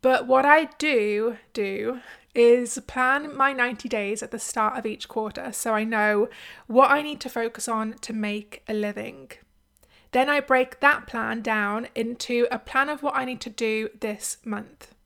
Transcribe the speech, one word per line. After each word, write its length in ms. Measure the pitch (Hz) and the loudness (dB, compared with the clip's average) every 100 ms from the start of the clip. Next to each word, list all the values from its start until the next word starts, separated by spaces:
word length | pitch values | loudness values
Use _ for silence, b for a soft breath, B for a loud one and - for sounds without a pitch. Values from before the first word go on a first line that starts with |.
But 240 | 254 262 247 | 4 2 4
what 180 | 262 | 4
I 200 | 277 302 320 - | 6 6 4 -2
do 580 | 302 262 208 208 226 220 _ | 0 2 2 0 -2 -6 _
do 480 | - 202 196 220 247 B B B | -6 -4 -4 -6 -6 B B B
is 440 | - 233 247 240 - - | 4 8 8 4 -6 -8
plan 500 | - 254 277 294 277 | 0 2 2 -2 0
my 160 | 277 | 2
ninety 360 | 269 247 226 240 | 2 -2 -2 -4
days 340 | 220 202 208 | -4 -2 -6
at 80 | - | -8
the 80 | 226 | -10
start 400 | - - 214 247 | -6 0 0 0
of 60 | |
each 240 | 226 214 - | -6 -8 -8
quarter, 440 | - 214 208 262 | -6 -6 -8 -10
so 220 | 208 233 | -6 -2
I 100 | 214 | -2
know 440 | 220 226 214 208 247 B B B B | 0 0 2 2 0 B B B B
what 240 | 233 262 | 6 6
I 120 | 285 | 6
need 180 | 302 294 | 0 -8
to 80 | 247 | -8
focus 380 | - 233 - - | -4 -6 -6 -4
on 280 | 226 220 - | -4 -4 -8
to 100 | - | -10
make 500 | 220 208 208 208 - - | -6 -4 -6 -10 -18 -8
a 60 | |
living. 560 | 214 208 208 214 139 135 - _ _ _ _ b b b | -4 -4 -6 -12 -14 -20 -20 _ _ _ _ b b b
Then 160 | 247 269 | 2 2
I 120 | 294 | 0
break 400 | 277 262 254 - | 2 2 2 2
that 260 | 285 - - | 2 2 -4
plan 340 | 226 220 226 | -8 -6 -6
down 480 | 220 214 202 208 240 | -2 -2 -2 -4 -8
into 520 | - 233 240 - 240 240 | -6 -6 -6 -4 0 0
a 80 | 226 | -2
plan 300 | - 262 277 | -4 -2 -2
of 140 | 294 | -2
what 140 | 285 285 | -4 -4
I 80 | |
need 160 | 254 254 | -6 -10
to 80 | - | -12
do 400 | 214 226 220 220 214 | -6 -4 -2 -6 -8
this 380 | 214 208 - - | -8 -6 -10 -10
month. 500 | 233 208 - _ - _ | -8 -10 -10 _ -20 _